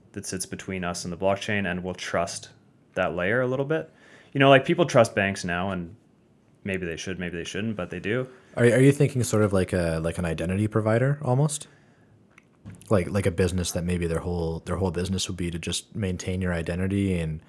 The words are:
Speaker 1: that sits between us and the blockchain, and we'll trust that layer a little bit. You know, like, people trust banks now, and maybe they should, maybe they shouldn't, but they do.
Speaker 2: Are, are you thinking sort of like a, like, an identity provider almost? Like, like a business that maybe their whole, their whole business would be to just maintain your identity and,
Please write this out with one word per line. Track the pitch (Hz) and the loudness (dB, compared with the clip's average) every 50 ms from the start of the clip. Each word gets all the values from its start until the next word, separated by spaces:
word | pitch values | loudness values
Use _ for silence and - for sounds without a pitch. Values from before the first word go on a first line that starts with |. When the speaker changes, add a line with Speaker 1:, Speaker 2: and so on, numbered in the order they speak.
| _ _ - | _ _ -14
Speaker 1:
that | 101 - | -12 -10
sits | - 98 92 - | -8 -8 -8 -8
between | - 98 92 - - 95 92 90 | -8 -10 -10 -8 -8 -6 -4 -4
us | 87 87 - - | -4 -6 -6 -6
and | 90 | -8
the | 87 | -6
blockchain, | 78 98 95 98 - - - 104 101 98 87 | -2 0 0 0 0 -2 -2 -2 0 0 -2
and | 87 90 87 | -4 -4 -6
we'll | 92 90 | -8 -8
trust | - - - - 90 87 - - - - - - _ _ _ _ _ _ _ - | -8 -8 -4 -2 -2 -2 -2 -6 -12 -14 -18 -20 _ _ _ _ _ _ _ -4
that | 90 92 80 82 | -2 -2 -2 -2
layer | 87 87 95 113 127 | -2 -2 0 0 0
a | 127 | 0
little | 123 127 131 139 | -2 -2 -4 -2
bit. | 143 156 160 - - _ _ - - - - - _ | -2 -2 -4 -4 -8 _ _ -20 -20 -20 -20 -16 _
You | - 139 | 2 6
know, | 139 139 | 8 10
like, | 139 131 - | 10 8 8
people | - 175 170 170 | 4 2 2 4
trust | 143 - 127 113 - - | 6 6 6 6 6 4
banks | 110 98 98 98 - - | 0 0 0 0 -2 -4
now, | 90 87 87 92 101 | -4 -2 -2 -2 -2
and | 95 90 85 85 95 - _ _ _ _ _ _ _ _ _ _ _ _ - | -4 -4 -6 -10 -12 -20 _ _ _ _ _ _ _ _ _ _ _ _ -8
maybe | 101 95 90 92 | -6 -4 -4 -4
they | 85 80 | -6 -6
should, | 78 - 98 90 85 | -8 -8 -8 -8 -6
maybe | 90 87 82 | -6 -6 -6
they | 85 - | -8 -8
shouldn't, | - - 95 110 113 107 | -8 -6 -6 -4 -4 -4
but | 95 87 87 | -6 -8 -8
they | 87 90 | -8 -8
do. | 87 98 113 127 127 - - - _ - - | -4 -4 -4 -4 -4 -6 -12 -20 _ -8 0
Speaker 2:
Are, | - 117 | 4 4
are | 120 107 127 | 6 6 8
you | 131 143 139 | 6 6 6
thinking | - 143 - - 127 110 | 6 2 2 2 0 0
sort | - - 107 107 | 2 2 2 4
of | 98 | 4
like | 98 95 92 - 101 | 4 2 0 2 0
a, | 90 85 82 80 80 | 0 0 0 0 0
like, | 82 82 82 | -2 -2 -2
an | 87 87 | -2 -2
identity | 82 80 80 80 85 95 101 107 | -2 -2 -4 -2 -2 0 0 0
provider | 104 - 113 107 110 110 117 127 139 143 147 | 0 0 0 2 2 2 2 2 0 -2 -2
almost? | - 123 127 131 151 156 - - - - - _ _ _ _ _ _ _ _ _ _ _ _ - _ _ _ _ - - - - - - | -2 0 2 2 2 0 -2 -6 -12 -14 -20 _ _ _ _ _ _ _ _ _ _ _ _ -20 _ _ _ _ -20 -18 -18 -10 -2 2
Like, | 113 95 85 - | 2 2 2 0
like | 95 101 90 | -2 0 0
a | 98 | 0
business | 82 85 92 87 87 90 87 - | 2 2 0 2 2 0 -2 -2
that | - 90 82 | -4 -4 -2
maybe | 90 90 87 87 | -2 -2 0 0
their | 82 82 80 | -2 -2 -2
whole, | - 90 87 87 82 80 82 82 - | -2 -4 -4 -2 -2 -4 -4 -6 -6
their | - 87 | -6 -2
whole | 82 95 92 | 0 0 0
business | 80 87 90 90 95 92 - | 0 -2 -2 -2 -2 -4 -4
would | - 92 | -6 -6
be | 85 90 87 | -6 -4 -6
to | 82 82 | -6 -6
just | 78 90 85 - - _ - | -6 -6 -6 -6 -8 _ -8
maintain | 117 104 92 90 85 - 98 92 92 | -4 -4 -4 -4 -4 -6 -6 -4 -2
your | 92 90 87 | -2 -2 -2
identity | 85 82 87 85 87 95 95 98 101 98 95 92 85 | -2 -2 -4 -4 -2 -2 0 0 2 2 2 0 0
and, | 82 80 78 78 - | -2 -4 -6 -8 -12